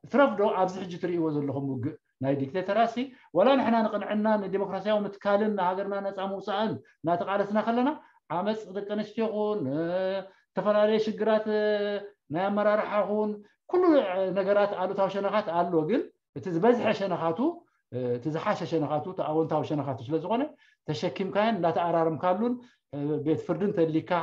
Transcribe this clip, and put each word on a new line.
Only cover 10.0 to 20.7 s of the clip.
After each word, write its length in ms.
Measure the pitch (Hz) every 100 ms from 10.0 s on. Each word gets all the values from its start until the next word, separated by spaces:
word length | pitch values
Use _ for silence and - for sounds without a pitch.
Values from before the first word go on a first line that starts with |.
| 190 190 185 _
ዝተፈላለየ 580 | _ - 196 208 214 214
ሽግራት፣ 460 | 220 208 214 214 214
እ፣ 140 | 214 214 208 208 202 202 _ _
ናይ 140 | 151 196
ኣመራርሓ 460 | 208 208 214 208 208 190
ኹን 260 | 208 214 208 - _ _
ኩሉ 120 | 359 359 294 202 185 190 185
ነገራት 320 | 190 202 202 196
ኣሉታዊ 260 | 185 202 190 196
ሸነኻት 320 | 196 208 208 170
ኣሎ፣ 160 | 175 165 156
ግን 120 | 247 - _ _ -
እቲ 80 | 190 165
ዝበዝሐ 320 | 220 233 - -
ሸነኻቱ፣ 400 | 196 165 165 165 285 339 _ _ _ 123 123 123
እቲ 80 | 139 151
ዝሓሸ 240 | 208 202 170
ሸነኻቱ፣ 340 | 160 139 147 180
እቲ 60 | 185 151
ኣወንታዊ 320 | 156 156 156 135
ሸነኻቱ 300 | 151 135 120 117
ስለ 80 | 160
ዝኾነ 180 | 175 226 302 - _